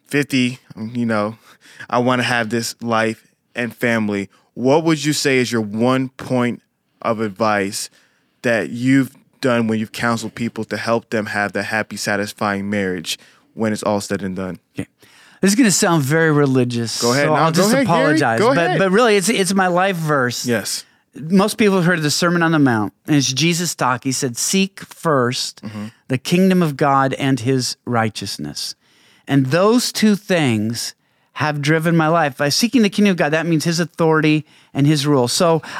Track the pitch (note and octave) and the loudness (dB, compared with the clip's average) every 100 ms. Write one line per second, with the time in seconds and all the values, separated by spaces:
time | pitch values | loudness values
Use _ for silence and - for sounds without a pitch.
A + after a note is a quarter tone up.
0 | _ C#3+ C#3 C3 B2 C3 _ - A2 A#2+ | _ -4 0 0 -2 -4 _ -14 -10 -4
1 | A#2 A2 G#2 A2+ _ _ - - - A#2+ | -2 -2 -2 -6 _ _ -20 -20 -4 0
2 | B2 B2+ A#2+ A#2+ A2+ A#2 A2+ - A#2 A2+ | 2 0 0 -2 -2 -4 -6 -8 -4 0
3 | A2+ A2 _ _ _ - A#2+ - B2 A#2 | 0 -4 _ _ _ -8 -8 -4 -2 0
4 | G#2+ G2+ G2 _ _ - B2 D3 E3 D#3 | 0 -2 -6 _ _ -4 2 2 2 0
5 | C#3 C#3+ D3 C3 A#2+ A#2 G#2+ G#2+ A#2+ C3 | -2 -2 0 0 0 -2 -4 -2 0 0
6 | C3 - - B2+ A#2+ A2+ _ _ _ _ | -2 -8 -4 -2 -2 -4 _ _ _ _
7 | - A2 A2 F#2+ A2 G#2 G2 G2+ - - | -4 -4 -4 -2 -2 0 -2 -6 -12 -16
8 | _ _ _ _ B2+ A2+ D#2+ A#2 B2+ C3+ | _ _ _ _ -2 -2 -2 -2 2 2
9 | B2 - _ _ C3 A#2+ A2+ A2 A2 - | 2 -6 _ _ 0 0 0 -2 -4 -4
10 | A#2+ A#2 A2 - A#2 - A2 G#2 G2+ A#2 | -2 -2 -4 -6 -6 -6 -8 -6 -2 -4
11 | - A#2 G#2 G#2 G2+ F#2+ G2 A2 G#2+ G#2 | -2 -4 -4 -4 -4 -4 -4 -4 -6 -6
12 | - G#2 G#2 - G#2+ G2+ G2 G#2 F#2+ F2+ | -4 -2 -4 -4 -4 -2 -4 -4 -2 -4
13 | D#2+ - _ _ _ - A2 G#2+ - G#2 | -8 -10 _ _ _ -6 -4 -2 -2 -2
14 | G2 G2 G2 F#2 F#2 F2+ _ - - _ | -2 -6 -6 -6 -8 -10 _ -14 -14 _
15 | _ _ - _ F#3+ G#3 A#3+ E3 G3+ E3 | _ _ -20 _ 0 2 2 2 2 2
16 | C3+ D#3+ E3 D3 C#3+ C3 B2 A#2+ A#2 - | 2 2 2 4 4 2 0 -2 -4 -2
17 | A#2+ C3 C#3+ D3+ D#3+ E3 G3 C4 B3 E3+ | 0 2 2 2 2 2 2 2 2 2
18 | D#3+ D3+ C#3 A2+ A3 C4+ E3+ F4+ F#3+ F#3 | 2 2 2 2 2 2 2 2 2 4
19 | B3 G#3 F3+ G#3 F#3 G3 F#3 F3 F#3+ F#3 | 4 4 2 0 0 0 2 2 0 0
20 | D#3+ D3 B2 A#2+ B2+ A#2 F#2 - - _ | 0 0 0 -2 -2 -2 -2 -8 -12 _
21 | _ - D3+ F#3+ G#3 - G#3 F#3+ E3+ F3+ | _ -16 0 2 2 2 2 4 2 2
22 | D3+ C#3 F3 F3 E3+ E3 C#3 A#2 G#2 - | 0 0 0 2 2 4 4 2 -2 -6
23 | - D3 C3+ C3 E3 E3+ F3 - C3 B2 | -2 0 0 0 0 0 -4 -2 -2 -2
24 | C#3 B2+ C#3 A#2 - G3 F#3+ - - - | -4 -4 -4 -4 -2 0 -2 -4 -20 -8
25 | E3+ C#3+ A#2+ B2+ - - A2+ G#2+ G#2+ - | -2 0 0 -2 -8 -10 -14 -12 -14 -16
26 | - C3 - F3 F#3+ F#3 E3+ C#3 D3 C#3 | -6 -6 0 2 4 4 0 0 2 2
27 | C3+ - C#3 C3+ A2 C3+ B2 - - A#2+ | 2 0 -2 0 0 -2 -2 -8 -4 -2
28 | A2+ - G2 - D2 C#2 - - _ _ | -2 -4 -10 -8 -10 -10 -12 -14 _ _
29 | _ _ - C#3 C3 D#3+ G3 A#3+ - - | _ _ -2 0 2 2 4 2 0 0
30 | G#3+ G3+ - F#3 C#3+ A2 G#2+ A#2 - - | 2 2 0 0 2 0 -2 -6 -8 -12
31 | _ _ _ - D3+ D3 C#3+ D#3+ E3 E3 | _ _ _ -4 -4 -2 0 0 2 2
32 | D#3 E3+ D3+ B2+ C#3+ C#3 A#3 C4 G#3 - | 2 2 0 0 0 0 2 2 2 2
33 | G3+ F3 D#3 D#3 E3 D#3+ E3 E3 E3+ - | 2 2 0 0 0 0 0 -2 -4 0
34 | E3 D#3 D#3 D3+ D3+ _ _ - C#3+ D#3 | 2 4 4 2 -2 _ _ 0 2 2
35 | C#3+ C#3+ A#2+ - F3 E3 - - | 2 2 2 2 2 2 -2 -8